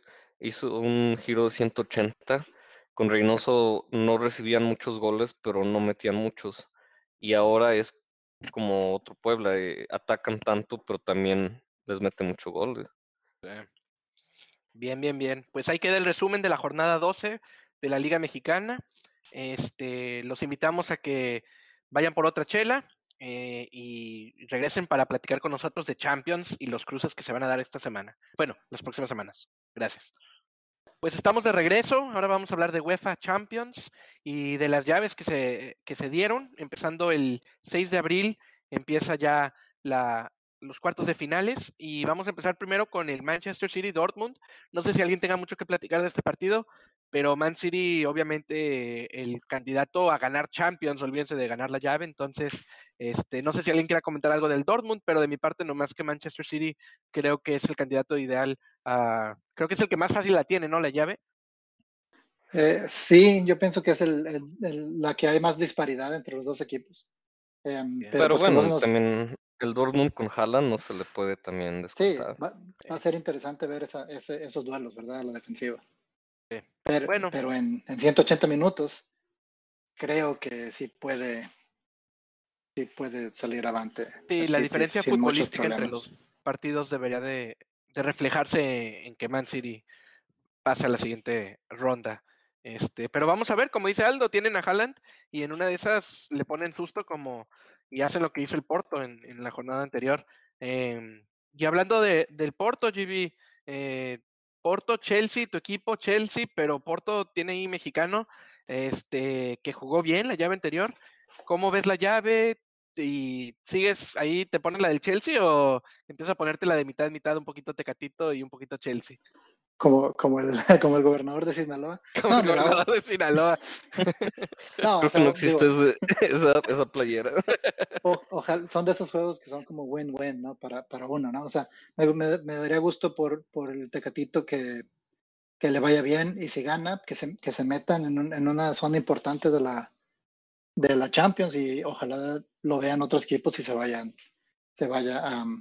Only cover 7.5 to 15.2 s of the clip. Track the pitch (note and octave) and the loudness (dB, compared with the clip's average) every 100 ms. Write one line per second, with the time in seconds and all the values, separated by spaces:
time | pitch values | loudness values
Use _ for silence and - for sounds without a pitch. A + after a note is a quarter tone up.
7.5 | A2 A#2 G#2+ A2 - _ _ _ _ - | 6 6 4 0 -6 _ _ _ _ -14
8.5 | - G#2+ G2 F#2+ F#2+ - - A#2 A2+ G#2 | -6 -2 0 0 -2 -6 -6 0 0 2
9.5 | F#2+ F#2 - - G2+ - A2 - A2 - | 0 -2 -6 -8 -8 -2 -2 -2 -4 0
10.5 | G#2 G#2+ A2+ - G2+ - F#2+ F#2+ F#2+ F#2 | -2 -2 -10 -8 -6 -2 0 2 2 -2
11.5 | A#2 _ _ - G2 G2 - F#2 F2+ - | -6 _ _ -10 -4 -4 -2 -6 -6 -8
12.5 | F2 A2 A#2 G#2 _ _ _ _ _ F2+ | -4 -4 -6 -12 _ _ _ _ _ -18
13.5 | G#2 G#2 _ _ _ _ _ _ _ _ | -16 -18 _ _ _ _ _ _ _ _
14.5 | _ _ A2+ B2 C3 D3 C#3 | _ _ -12 -8 -4 -4 -2